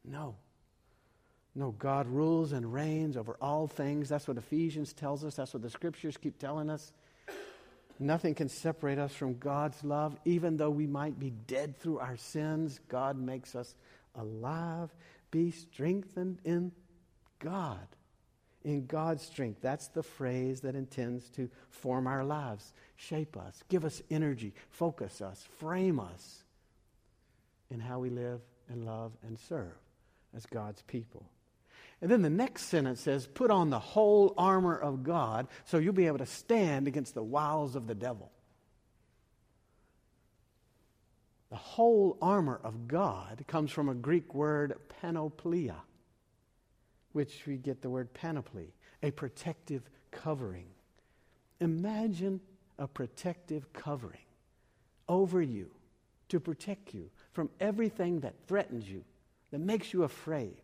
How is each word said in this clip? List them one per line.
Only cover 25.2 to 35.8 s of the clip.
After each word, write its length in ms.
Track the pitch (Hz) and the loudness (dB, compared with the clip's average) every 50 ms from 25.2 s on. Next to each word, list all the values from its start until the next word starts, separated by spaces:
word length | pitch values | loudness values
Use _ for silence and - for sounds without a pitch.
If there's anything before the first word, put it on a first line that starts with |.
| 104 95 95 - - - - | -10 -10 -10 -14 -18 -20 -18
frame 420 | - 156 156 175 185 190 190 165 131 | -10 -6 -4 -2 2 2 2 2 2
us 440 | 101 85 87 87 - - - - _ _ _ _ _ _ _ _ _ _ _ _ _ _ _ _ _ _ _ _ _ _ _ _ _ _ | -2 -6 -12 -16 -18 -20 -20 -20 _ _ _ _ _ _ _ _ _ _ _ _ _ _ _ _ _ _ _ _ _ _ _ _ _ _
in 80 | - 117 | -10 -8
how 200 | 113 123 123 127 | -8 -6 -6 -4
we 100 | 127 127 | -4 -4
live 300 | 123 123 120 123 123 120 117 - _ _ _ - | -2 -4 -4 -4 -6 -8 -12 -18 _ _ _ -12
and 160 | 120 120 113 | -10 -8 -6
love 280 | 113 110 110 113 113 113 - - | -6 -6 -6 -8 -10 -10 -14 -12
and 160 | 113 113 113 | -12 -12 -12
serve 340 | - - 170 151 101 87 82 - _ _ _ _ _ _ _ _ _ _ - | -10 -8 -6 -6 -6 -8 -12 -18 _ _ _ _ _ _ _ _ _ _ -16
as 100 | 117 107 | -16 -14
God's 380 | - - 117 104 104 104 - - | -10 -8 -8 -8 -8 -10 -14 -12
people. 420 | - - 123 113 - - - - - _ _ _ _ _ _ _ _ - - - - - _ | -8 -8 -8 -8 -8 -16 -20 -20 -20 _ _ _ _ _ _ _ _ -20 -20 -20 -20 -14 _
And 80 | - 175 | 2 4
then 120 | 240 233 | 6 6
the 80 | 180 151 | 6 6
next 340 | 151 190 254 262 - - - | 4 4 2 0 -2 -8 -4
sentence 380 | - - 160 139 131 127 117 | 0 2 2 2 2 0 -2
says, 260 | - 156 135 139 127 | 0 0 0 0 0
"Put 240 | - - - 254 233 | -6 -2 2 6 6
on 180 | 208 190 170 156 | 8 8 6 4
the 100 | 135 113 | 2 0
whole 540 | - - - 214 220 208 208 208 202 190 196 | -2 2 4 6 8 10 10 10 10 8 8
armor 400 | - 175 190 190 185 185 175 165 | 6 6 6 6 6 6 4 2
of 260 | - - 147 135 131 127 | 2 0 -2 -2 0 0
God 440 | 147 170 170 135 110 110 113 127 - - - - | 0 2 2 2 2 2 0 -2 -2 -8 -18 -6
so 120 | - - | 2 2
you'll 160 | 160 | 4